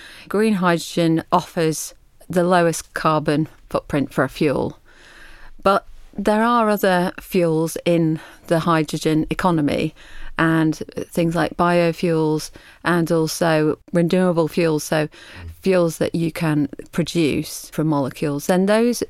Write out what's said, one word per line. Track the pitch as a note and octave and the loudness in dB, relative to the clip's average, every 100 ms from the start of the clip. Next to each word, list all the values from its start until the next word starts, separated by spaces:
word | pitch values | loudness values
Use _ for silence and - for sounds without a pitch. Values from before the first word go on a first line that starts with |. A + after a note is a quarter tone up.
| - - - | -20 -20 -6
green | G3 A3 G3 | 0 0 2
hydrogen | F3+ E3+ - - E3 E3 - | 2 0 -2 0 2 2 0
offers | F3 - - D#3+ D3+ - - _ - - | -2 -2 -2 -2 -2 -8 -14 _ -20 -4
the | F3+ | 0
lowest | F3 F#3 E3+ D#3+ - - | 2 4 2 0 -8 -4
carbon | E3 D#3 D#3 D3 D#3 - - | 0 0 0 0 -2 -6 -8
footprint | - - D3 B2+ | -8 -4 -4 -2
for | - | -2
a | C3 | -2
fuel. | - D3+ B2+ - - _ - - - - - - - | 0 0 0 -4 -8 _ -20 -20 -20 -20 -20 -20 -2
But | F#3+ G3 - - - - | 2 2 0 -20 -16 -4
there | G3+ G#3+ | 0 2
are | A#3 A#3+ G#3+ | 2 2 2
other | G#3 G3 F3+ F3+ - | 2 2 2 0 -6
fuels | - F#3+ E3+ D#3+ D#3+ - - | -4 0 2 2 -2 -2 0
in | E3+ D#3+ D#3+ - - - | 2 2 -2 -6 -12 -2
the | E3 | 0
hydrogen | E3+ D#3+ D#3 D#3 D#3+ D#3 D#3 | 2 0 0 -2 0 0 -2
economy | - F#3 D#3+ D3 - D#3+ - - - - - | -2 0 2 0 0 -2 -6 -16 -12 -8 -2
and | E3 D#3+ D#3+ D3+ - - - - | 0 2 0 -2 -8 -12 -6 -2
things | E3 E3 | 0 0
like | - - | -2 0
biofuels | F3 F3 E3+ E3 F3+ D#3+ D#3 D#3 - - - - | 2 2 0 0 0 0 0 -2 -6 -16 -20 -8
and | - F3 E3 | 0 0 2
also | E3 D#3+ - E3+ D#3 D#3 - - | 0 0 0 0 2 2 -2 -2
renewable | F3 E3+ F#3 F#3 E3+ D#3 | 0 2 2 2 2 0
fuels, | - E3 D3+ | 0 0 0
so | - D#3 D3+ - - - - - | 0 -2 -2 -6 -20 -18 -16 -4
fuels | F#3+ F#3 E3+ - | 0 2 2 0
that | - F3 | -2 -2
you | E3 | -4
can | - D#3+ D3+ C#3+ - - | -2 0 0 0 -6 -10
produce | - D#3 E3+ D3 - D3+ - - | -6 -2 0 0 0 -4 -10 -10
from | - D#3 | -4 0
molecules. | D3 B2+ - D#3 C#3+ - | 0 -2 -4 -4 -4 0
And | F3+ F#3+ | 2 2
those | A3 A#3+ A#3 | 2 2 0